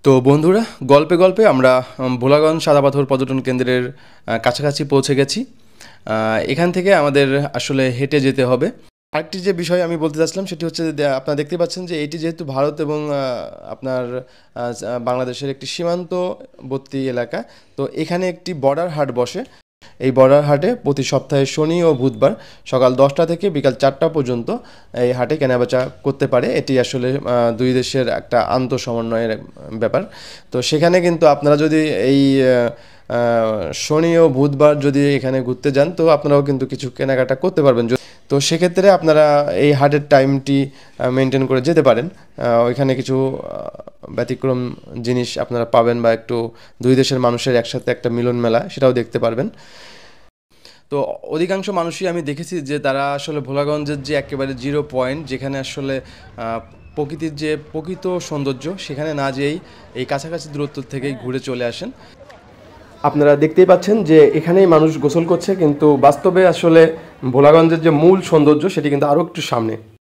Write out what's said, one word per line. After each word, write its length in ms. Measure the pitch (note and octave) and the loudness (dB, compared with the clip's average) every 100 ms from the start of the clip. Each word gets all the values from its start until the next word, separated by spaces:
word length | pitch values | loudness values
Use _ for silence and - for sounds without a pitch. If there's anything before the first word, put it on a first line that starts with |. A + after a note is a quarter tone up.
তো 180 | C#3+ C3 | 4 4
বন্ধুরা, 440 | B2+ D3 D#3+ G3+ A3+ - | 4 4 2 0 -2 -8
গল্পে 340 | C3 C#3+ D#3 F3 | 4 4 4 4
গল্পে 300 | F#3 F#3 G#3+ | 4 4 4
আমরা, 360 | C3 C3 B2+ B2 - | 4 4 4 0 -6
উম, 180 | C3 B2 | -4 -2
ভোলাগঞ্জ 460 | B2+ D3 D#3 D#3+ | 2 4 4 0
সাদা 180 | D#3+ C#3+ | 2 2
পাথর 260 | C#3 C#3 C3+ | 2 0 -2
পর্যটন 340 | C3+ C3+ C3 | -2 -2 -4
কেন্দ্রের, 520 | C3 B2+ B2 B2+ B2 C#3 - - - | -4 -2 0 -2 -2 -10 -20 -18 -6
আহ, 120 | A2+ | -2
কাছাকাছি 460 | B2+ - C#3+ C#3+ | -2 0 -4 -4
পৌঁছে 300 | C#3 C#3 C3+ | 0 0 2
গেছি। 300 | C3+ C#3 G#3 C4 - - - - - - | 0 0 -4 -8 -16 -20 -20 -20 -18 -6
আহ, 440 | A2 A2 A2 - | -4 -2 -2 -2
এখান 220 | C3+ F3 | -2 0
থেকে 220 | F3+ F#3 | 0 2
আমাদের 480 | F#3 D3 C#3 C#3 C#3 C#3+ | 4 4 2 2 0 -2
আসলে 360 | - - C3+ C3 | -6 -4 0 0
হেঁটে 300 | B2 C#3 D3 | -2 -2 0
যেতে 240 | C3+ C3+ | 0 0
হবে। 260 | B2+ B2+ E3+ - - _ _ | 0 0 0 -6 -20 _ _
আরেকটি 280 | D3+ D#3+ F#3+ | -8 -6 -6
যে 120 | F#3 | -4
বিষয় 300 | F3 E3+ F3+ | -4 -2 -2
আমি 140 | E3+ E3+ | -2 -2
বলতে 220 | D#3 D3+ | -4 -2
চাচ্ছিলাম 280 | D#3+ F#3 F#3+ | -4 -4 -8
সেটি 200 | D#3+ E3 | -8 -8
হচ্ছে 180 | D#3+ | -6
যে 80 | E3 | -6
দে-, 160 | D3 C#3+ | -2 -2
আপনারা 280 | C3 C#3+ C#3+ | -2 -4 -6
দেখতে 200 | D3 F3 | -4 -4
পাচ্ছেন 300 | E3+ F#3 F3+ | -4 -4 -8
যে 180 | E3 | -8
এটি 140 | D3 D#3+ | -6 -6
যেহেতু 260 | D#3+ D#3+ | -8 -8
ভারত 360 | D#3 C3 D3 D3+ | -8 -2 -2 -2
এবং, 300 | D3+ D3+ D3+ | -6 -4 -4
আহ, 600 | C#3+ C3 A#2 D2 G1+ G1+ | -4 -4 -6 -10 -14 -18
আপনার, 500 | - C3 B2+ B2 B2 B2+ _ _ | -12 -6 -6 -6 -10 -12 _ _
আহ, 440 | - A#2+ A#2 G2+ B2 | -10 -10 -8 -8 -6
বাংলাদেশের 520 | A#2+ B2 B2+ B2 C#3 | -4 -4 -4 -6 -8
একটি 160 | C3+ C3 | -8 -10
সীমান্তবর্তী 1400 | - E3+ F3 F3 F3+ F3+ - - _ C3 C3+ C#3 C#3 C3 | -6 -4 -4 -6 -6 -6 -8 -16 _ -10 -10 -8 -6 -4
এলাকা, 340 | B2 A#2+ F3+ A#3+ - _ - | -4 -6 -8 -12 -20 _ -8
তো 120 | C#3 | -8
এখানে 340 | - D#3 F3 F#3 | -6 -4 -4 -4
একটি 260 | F3 - | -6 -10
বর্ডার 340 | D#3+ C3+ C#3+ F3 | -2 0 0 -4
হাট 220 | D3+ C#3 | -4 -4
বসে। 320 | A#2+ B2 F3+ C4+ - _ _ - - | -2 -4 -6 -12 -18 _ _ -20 -4
এই 120 | C3 | 0
বর্ডার 320 | B2+ C3 C#3+ | 4 6 6
হাটে 320 | D3 C#3+ F3+ | 4 0 0
প্রতি 280 | B3 C#3+ C#3 | -2 -2 -2
সপ্তাহে 440 | C3 C#3 - C#3+ C3+ | -2 -4 0 -2 0
শনি 380 | - D#3 F3 | -2 0 2
ও 100 | E3 | 2
বুধবার 360 | C3+ C3 A2+ C3+ A3 - - - | 2 0 2 0 0 -14 -20 -4
সকাল 280 | C3 B2+ | 2 2
দশটা 320 | B2+ C#3 C#3 E3 | 4 2 2 -2
থেকে 240 | E3+ G3+ | 0 -2
বিকাল 240 | D3 C3 | 0 -2
চারটা 340 | B2 C#3 C3+ E3 | 2 0 2 -2
পর্যন্ত 480 | D#3 B2 B2 A#2 A#3 - - - | -2 -2 -4 -4 -8 -10 -20 -14
এই 180 | B2 B2 | -2 -2
হাটে 240 | B2+ A#2+ D#3+ | 0 -2 -2
কেনাবেচা 540 | C3+ B2 A#2+ B2+ B2+ - | 0 0 0 -2 -4 -6
করতে 240 | C#3 C3+ C#3 | -6 -4 0
পারে। 280 | B2+ E3 | 0 0
এটি 260 | E3 - C3 | -2 0 0
আসলে, 320 | A#2+ C3+ B2 | 0 -2 -4
আহ, 440 | C3+ G2+ B2 A#2 A2 | -4 -2 0 0 0
দুই 160 | B2+ | 0
দেশের 360 | B2+ B2 C3+ A#2+ | 0 -2 -2 -2
একটা 320 | - - A#2+ | -4 0 0
আন্তঃসমন্বয়ের 1000 | - B2 B2+ B2+ - A#2 A2+ A2+ A2+ G#2+ - - C#2+ | 0 -2 -2 -6 -4 -6 -4 -4 -4 -6 -10 -20 -14
ব্যাপার। 300 | A2 A2 C#3+ G#3 - - - - | -6 -2 -2 -6 -16 -20 -20 -8
তো 120 | B2+ | -6
সেখানে 380 | B2 D3+ E3+ F3+ | -2 0 2 4
কিন্তু 260 | F3 E3 D#3+ | 2 4 4
আপনারা 300 | C#3+ D3 D3 | 4 2 2
যদি 200 | D#3 D#3 | 2 2
এই, 640 | D#3 G2+ B2 C#3 C#3 C3+ | 0 0 2 4 4 4
আহ, 280 | B2+ B2 A#2+ - - - - | 4 2 0 -4 -20 -20 -6
আহ, 580 | A#2+ A#2+ A#2 A2+ G#2+ E2 | -2 0 0 0 -2 -6
শনি 460 | C2+ - D3+ E3 E3 | -8 -2 0 2 4
ও 100 | E3 | 4
বুধবার 520 | C3 D3 C#3 D3+ D3 | 4 0 4 4 4
যদি 360 | C#3 C#3 C#3+ C#3 | 0 2 2 0
এখানে 260 | C3 C3 | -2 -4
ঘুরতে 280 | B2 B2 D3 | -4 -4 -2
যান, 220 | C#3 D3+ | 0 0
তো 160 | F3 E3 | 2 2
আপনারাও 340 | D3 D3+ C#3+ | 2 4 2
কিন্তু 240 | C#3+ C3+ C3 | 2 -4 -4
কিছু 240 | B2+ B2+ | -6 -10
কেনাকাটা 440 | - C3+ C3 B2+ | -6 -2 0 0
করতে 280 | C3+ F3+ F3+ | -2 -2 2
পারবেন। 260 | C#3 A#2+ A#2 | 2 2 0
য-, 80 | B2+ - - - | -2 -4 -20 -4
তো 80 | C#3+ | -2
সেক্ষেত্রে 500 | C#3 E3 F3+ F3 G3 | 0 0 0 4 4
আপনারা 600 | F3+ D#3+ D3+ D3+ D3 D3 F2+ | 4 4 4 4 2 0 2
এই 160 | C#3+ | 2
হাটের 280 | C#3 C#3+ D3 C#3+ | 4 2 2 2
টাইমটি, 600 | C#3 C3+ C#3 C3+ C#3 C#3 - - - | 4 4 0 0 0 -2 -8 -20 -6
আহ, 120 | B2+ | -2
মেনটেন 360 | B2+ C3 C3+ C3 | 0 0 0 0
করে 140 | C3 | 0
যেতে 220 | C3 E3 | 2 2
পারেন। 260 | C3+ A2+ E3 | 4 2 0
আহ, 580 | - - - A#2+ A#2 A#2+ | -12 -20 -6 0 2 2
ওইখানে 280 | B2 C3+ | 0 0
কিছু, 420 | C3 C3 C3 C3+ C3+ | 0 -2 -2 -2 -6
আহ, 320 | G1+ G1+ - - - - - | -12 -12 -14 -16 -20 -20 -10
ব্যতিক্রম 640 | - A#2+ B2+ C3+ B2+ B2 - - D#2 | -6 -4 -4 -2 -2 -4 -10 -14 -8
জিনিস 360 | A#2+ B2 A#2+ - | -2 -2 -2 -6
আপনারা 260 | - A#2+ | -6 -4
পাবেন 380 | A#2 B2 A#2 A#2 | 0 2 2 2
বা 100 | A#2 | 0
একটু 380 | A2+ - A#2+ A#2 - - - | 0 -4 -6 -6 -12 -20 -4
দুই 120 | A#2+ | 2
দেশের 240 | C3 B2+ C3 | 2 2 2
মানুষের 380 | B2 A#2+ C3 A#2+ | 0 0 0 0
একসাথে 340 | A#2 B2+ - | 0 -6 -6
একটা 200 | A#2+ B2 | -4 -4
মিলন 260 | A#2+ A#2+ A#2+ | -2 -2 -2
মেলা, 320 | A#2 A2+ G3 | 0 0 -2
সেটাও 240 | - C3 | 0 0
দেখতে 260 | B2 A2 C3 | 2 -4 -4
পারবেন। 300 | A2+ A2+ G#3 - - - - - - - - _ _ _ - _ _ | -2 -2 -6 -10 -20 -20 -20 -20 -20 -20 -20 _ _ _ -20 _ _
তো 280 | C#3+ - - | -2 -2 -4
অধিকাংশ 460 | - D#3 F3 F#3+ F#3+ | -8 -4 -2 -4 -4
মানুষই 400 | F#3 E3 D#3+ F#3 | -4 -4 -4 -4
আমি 140 | E3+ | -4
দেখেছি 380 | D3+ C#3+ E3+ F3+ | -6 -8 -8 -10
যে 180 | C3+ D3 | -6 -4
তারা 340 | C#3 C3+ C#3 | -2 -2 -4
আসলে 280 | C#3+ C#3+ D3+ | -4 -6 -8
ভোলাগঞ্জের 600 | B2+ C#3 D3 D3+ D3 D3 | -6 -4 -2 -4 -4 -8
যে 120 | C3+ | -4
একেবারে 400 | D3 C3+ C#3 C3+ | -6 -6 -8 -6
জিরো 300 | C3 C3 D3 D3 | -6 -4 -4 -4
পয়েন্ট, 360 | B2+ B2+ C#3+ D3 | -4 -4 -6 -8
যেখানে 320 | C3+ C3+ C#3 | -8 -6 -8
আসলে, 420 | C3 - C#3 C3+ B2+ - - - | -8 -8 -6 -8 -10 -20 -20 -12
আহ, 240 | A2+ A2+ - - - | -8 -8 -10 -20 -14
প্রকৃতির 420 | - C#3+ D#3+ D#3+ C#3+ | -8 -8 -6 -10 -6
যে 200 | D3+ D3+ D3 | -6 -6 -8
প্রকৃত 460 | D#3 D3+ F#3 F#3 F3+ | -12 -10 -8 -6 -6
সৌন্দর্য, 540 | E3+ D3+ C#3 B2+ D3 F#3+ | -6 -6 -6 -6 -8 -10
সেখানে 360 | - C#3 D3+ | -12 -8 -6
না 180 | D3 C3+ | -4 -4
যেয়েই 260 | C3 C#3 E3 - - - | -4 -4 -6 -12 -20 -16
এই 100 | A#2+ | -10
কাছাকাছি 440 | B2+ C#3 D#3+ E3 D3+ | -6 -6 -6 -12 -10
দূরত্ব 340 | C#3+ C#3+ C#3+ B2+ | -8 -8 -10 -12
থেকেই 240 | C#3 C3+ B2+ | -8 -8 -8
ঘুরে 180 | A#2+ C3 | -8 -8
চলে 240 | C3 B2 | -6 -6
আসেন। 260 | A#2+ - G3+ - - - - - - - - - - - | -6 -6 -14 -14 -20 -20 -20 -20 -20 -20 -20 -20 -20 -4
আপনারা 340 | D3 D3 D3 C#3+ | -2 4 4 4
দেখতেই 300 | D#3 E3 F#3 | 4 4 6
পাচ্ছেন 380 | F3+ F#3+ G#3+ | 6 4 0
যে 260 | D#3+ D#3+ D3 | 6 8 8
এখানেই 320 | D#3 D#3+ F#3 F#3+ | 4 2 4 6
মানুষ 320 | D#3+ D#3 D3 | 6 4 2
গোসল 260 | C#3 E3+ | 0 0
করছে, 300 | E3+ E3+ F#3+ | 0 -2 -2
কিন্তু 420 | F#3+ D#3 C#3+ D3+ C#3+ | 0 0 2 2 6
বাস্তবে 500 | C#3 C#3+ F#3+ F3+ F#3 | 4 4 2 4 2
আসলে 500 | E3 E3+ E3 D#3+ D#3+ - - | 4 4 6 6 2 -14 -8
ভোলাগঞ্জের 560 | C3 B2+ C#3+ E3 E3 E3 | -2 4 8 8 6 4
যে 100 | D#3+ | 2
মূল 300 | D3 E3+ F#3+ | 4 4 4
সৌন্দর্য, 480 | - D#3+ D3 D3+ F3 | 2 4 4 4 0
সেটি 220 | E3 D3 | -2 -2
কিন্তু 160 | C#3+ D3 | 0 2
আরও 200 | D3 E3+ | 0 0
একটু 140 | - | -6
সামনে। 360 | - B2 A2+ G#2 - _ | -4 -2 -2 -6 -12 _